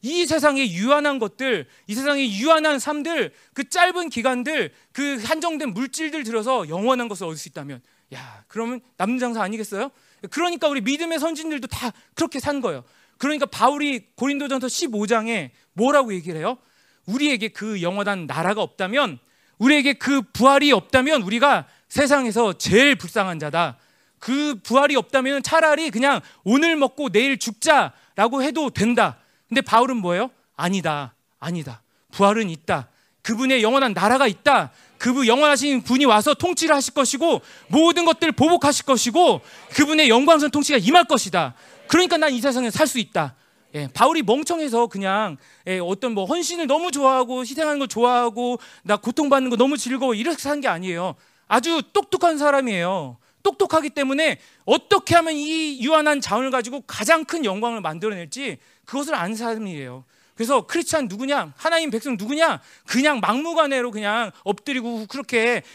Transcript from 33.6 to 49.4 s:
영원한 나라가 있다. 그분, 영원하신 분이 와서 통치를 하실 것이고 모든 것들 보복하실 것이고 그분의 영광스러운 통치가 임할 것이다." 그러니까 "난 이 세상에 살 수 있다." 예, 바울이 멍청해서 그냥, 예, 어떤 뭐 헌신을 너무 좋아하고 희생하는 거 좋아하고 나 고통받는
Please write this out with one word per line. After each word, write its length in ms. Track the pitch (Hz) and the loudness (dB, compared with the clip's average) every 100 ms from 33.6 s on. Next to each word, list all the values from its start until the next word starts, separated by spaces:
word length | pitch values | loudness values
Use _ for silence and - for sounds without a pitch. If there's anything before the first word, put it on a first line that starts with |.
영원한 300 | 214 269 262 | 4 2 2
나라가 340 | 180 196 262 269 | 2 2 4 2
있다. 460 | 190 285 262 147 _ _ _ | 2 2 2 2 _ _ _
그분, 280 | 233 254 240 | -2 2 2
영원하신 560 | 247 294 277 285 262 | 4 4 4 2 -2
분이 220 | - 254 277 | 0 2 4
와서 280 | 214 240 | 4 4
통치를 400 | 285 349 349 320 | 0 -2 -2 2
하실 200 | 285 247 | 2 0
것이고 480 | - 262 269 330 214 - - - | -2 -2 0 0 0 -4 -20 0
모든 360 | 226 330 349 339 | 4 4 4 2
것들 260 | 330 330 | 2 0
보복하실 540 | - 302 339 285 285 - | 2 4 4 2 0 0
것이고 560 | 247 240 247 349 170 - - - | 0 2 4 4 4 -4 -20 -10
그분의 340 | - 294 311 294 | 0 2 4 6
영광스러운 420 | 226 294 320 294 | 6 6 4 4
통치가 280 | 294 294 285 | 0 2 2
임할 260 | 185 349 | 6 6
것이다." 500 | 349 269 196 175 143 - - - - | 6 0 0 -2 -2 -6 -20 -20 0
그러니까 300 | 320 370 339 | 2 4 2
"난 160 | 302 | 0
이 80 | 247 | 0
세상에 300 | 262 247 240 | -2 -2 -4
살 180 | - 302 | 0 -2
수 100 | 247 | -2
있다." 380 | 190 180 147 - _ _ _ 151 | -4 -4 -4 -8 _ _ _ -10
예, 120 | 139 | -8
바울이 300 | - 254 330 | 2 4 4
멍청해서 640 | 202 247 302 339 302 233 240 | 0 0 0 -4 -2 0 -2
그냥, 500 | 196 196 196 214 139 _ _ - | -2 -2 -2 -2 -8 _ _ -8
예, 140 | 185 | -6
어떤 320 | 175 190 254 | -4 -4 -4
뭐 120 | 214 185 | -4 -4
헌신을 400 | 330 320 349 302 | -4 -4 -4 -2
너무 220 | 294 349 | 0 -2
좋아하고 500 | 285 269 262 247 254 | 0 2 2 0 -4
희생하는 360 | 247 269 311 294 | -6 -4 -2 -2
거 60 | 262 | -4
좋아하고 720 | 214 240 247 240 220 247 247 - - | 0 2 4 0 -2 -4 -4 -8 -20
나 120 | - 208 | -2 -2
고통받는 540 | - 247 294 269 | 0 -2 2 2